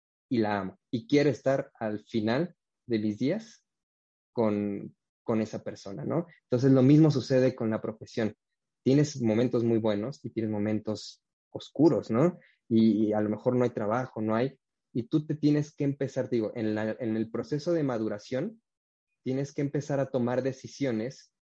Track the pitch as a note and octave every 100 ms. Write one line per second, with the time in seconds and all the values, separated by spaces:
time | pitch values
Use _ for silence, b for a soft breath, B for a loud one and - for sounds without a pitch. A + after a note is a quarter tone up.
0 | _ _ - A#2+ G#2 G2+ F#2 - - A#2+
1 | A2+ C#3+ C#3+ B2+ C3+ C3+ - - A2 G#2
2 | - A2+ A2 B2 F3 _ _ _ - A2+
3 | G#2+ G#2 C3 G#3 - - _ _ _ _
4 | _ _ _ - A2 G#2 G#2 G2+ A2+ _
5 | _ _ - A2 A2 A2 - - G2 G2
6 | - D3+ F3 b - B2 C3+ C3 C3 D3+
7 | D#3 C3 - C3 B2+ B2+ A2+ A2 - A2
8 | - - G#2+ - _ _ _ _ B2 C#3
9 | D3 C3+ A#2 G#2+ B2 B2 A#2 A#2 A2 G2+
10 | A#2 - A#2 - A2 G#2+ G#2 G#2+ A2 G#2
11 | - - _ _ _ - - - D#3 G#2+
12 | - A2+ E3+ F3 B B - A2+ A2+ G#2
13 | G#2+ G#2 G#2 G#2+ B2+ B2 B2 A#2 G#2 A#2+
14 | C3 - A2 A2 C3+ - _ _ _ B2+
15 | A2+ D#3 D#3 D3+ D3+ D3 D3 - C#3+ C#3
16 | C3+ C3+ A2 B2 G#2 A#2+ A2 G#2+ A2 G#2+
17 | A#2+ A2 A2+ A2+ A#2 D3 D#3+ E3+ C#3+ A#2
18 | A2 G#2 - B2+ G3 A3 _ _ _ _
19 | _ _ B2+ C3 C#3 - C#3+ D3 - C#3
20 | C3+ C3 A#2+ B2 C3+ B2+ - - C#3 A2
21 | A#2+ - - _